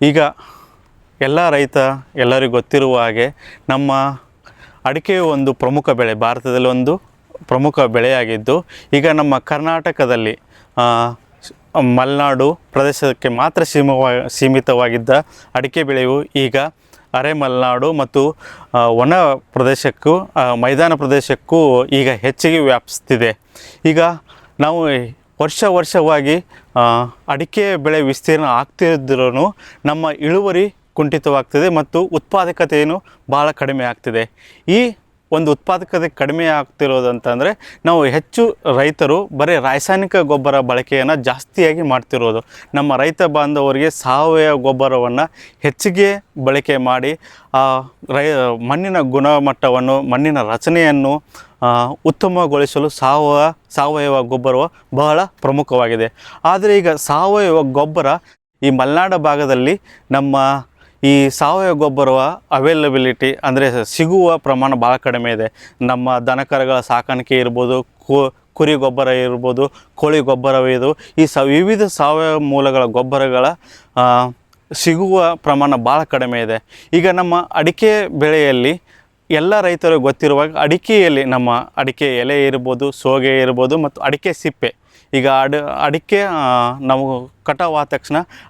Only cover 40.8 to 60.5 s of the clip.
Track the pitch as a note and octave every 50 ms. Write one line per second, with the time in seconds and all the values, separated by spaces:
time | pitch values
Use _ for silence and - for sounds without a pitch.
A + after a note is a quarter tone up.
40.8 | B2+ - C#3 C3+ C3 C3+ D#3 C#3+ A#2+ B2+ B2+ C3 - _ - - E3+ D#3+ D#3 E3+
41.8 | E3 C#3+ B2+ B2 A2+ - - B2 A#2 A2+ A2 A2+ - _ - - - _ - C#3+
42.8 | C#3+ C#3+ C3+ B2+ C#3 D#3+ D#3+ - F#3 E3 C#3+ D3+ D3 C#3+ D3 C#3+ C#3 C#3 C3+ C3+
43.8 | D3+ D#3+ - - - C3 B2+ C#3 D#3 D#3+ D#3+ D#3+ D#3 D#3 D3 C3+ B2 C3+ C3+ B2+
44.8 | C3+ C3 C3 B2+ B2 A#2+ A#2+ C3 D#3+ - _ - - - _ _ - D3 - -
45.8 | - G#3 F3 F#3+ G3+ G3 G3+ G3+ - _ - D#3 C3 C3 C3+ C#3+ C#3+ - C#3+ C3+
46.8 | B2+ B2+ B2+ B2+ B2+ C#3 D#3 - - - - - - _ - C3 C3+ C3+ C3 C3
47.8 | C3 C3 _ _ - - C3 C#3 C#3+ D#3 D3+ C3+ B2+ B2 A#2 A2+ A#2 B2 C#3+ E3
48.8 | F#3+ G3 F#3+ F3 C#3+ C3 B2+ C#3 C3+ D3 D3+ C#3+ C#3 C#3+ C3+ - - C3 B2 B2+
49.8 | B2+ C3 C3+ C#3 C#3 C3 B2 B2+ D3 D#3 D3 C#3 A2+ G#2+ A2+ A#2+ - E3 E3 E3+
50.8 | E3 D3+ D3 C#3 C3+ C3+ C#3+ D3+ - _ - - - _ _ - B2 B2 A#2+ A#2+
51.8 | B2 B2+ D3 - - D#3+ C#3+ - - F#3+ F3+ F3+ F3 D3 C#3+ C#3+ C#3+ C3+ - D3
52.8 | C#3 C#3+ - - - C3 C#3 D3+ D3+ D3 D3 C#3+ D3+ D#3+ D#3+ _ _ - - D3+
53.8 | C#3 D3 D3+ D3+ C#3+ C#3+ C#3 C3 B2 A#2+ C3 B2+ B2 C3+ B2+ B2+ D3+ E3 _ _
54.8 | _ - - C3 D3 D3+ D3+ E3 F#3+ F#3+ _ _ - C3+ C3+ C#3+ C#3+ - C3 B2
55.8 | A#2+ A#2 A#2 A2+ A2+ A2+ - - - - - - - D#3+ F#3 G3 G3+ G#3 G3+ G3+
56.8 | F3 E3 D#3 D3 - - D3 D3+ F3+ G3 G#3 G#3 G3+ F3+ D#3+ D#3+ D3+ C3+ C3 C#3+
57.8 | D3 D#3 D#3 F3 D3 C#3 D#3 F3 _ _ _ _ _ _ _ - C#3 C#3 C3 B2+
58.8 | B2+ C3+ D3 E3+ F#3 F#3+ F#3 E3+ D3 D3+ D3 C#3+ D3 C3 C3 B2+ B2+ C#3 F#3+ G3+
59.8 | _ _ - - _ - C3 C#3 C#3 C#3 C3+ C#3 C3+ C3+